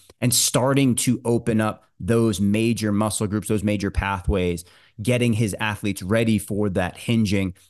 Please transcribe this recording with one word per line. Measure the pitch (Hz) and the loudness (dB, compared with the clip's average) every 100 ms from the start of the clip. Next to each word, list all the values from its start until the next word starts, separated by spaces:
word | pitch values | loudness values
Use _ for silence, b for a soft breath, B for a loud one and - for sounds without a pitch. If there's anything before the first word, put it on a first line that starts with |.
| B - | B -4
and | 120 | 0
starting | - - - 131 135 135 | 2 2 2 2 4 2
to | 117 - 117 | 2 0 0
open | 117 117 120 110 | 0 0 0 0
up | 107 - _ - | 0 -4 _ -6
those | 90 117 113 95 | 0 2 2 2
major | 101 107 113 110 107 | 0 2 0 0 0
muscle | 101 110 - 107 | 0 0 -2 -2
groups, | 104 - | -2 -2
those | 107 | -2
major | 104 104 98 | 0 -2 -2
pathways, | - 98 98 - 101 90 85 b b b - | -2 -2 -2 -2 0 0 -4 b b b -6
getting | 107 123 120 | -2 0 2
his | 110 113 87 | 0 -2 -2
athletes | 107 101 107 95 | -4 -4 -4 -4
ready | 90 113 113 107 | 0 0 2 0
for | - 101 104 | 0 -2 -2
that | 92 90 - | -2 -4 -4
hinging. | - 113 104 98 95 b b | -2 0 2 0 -2 b b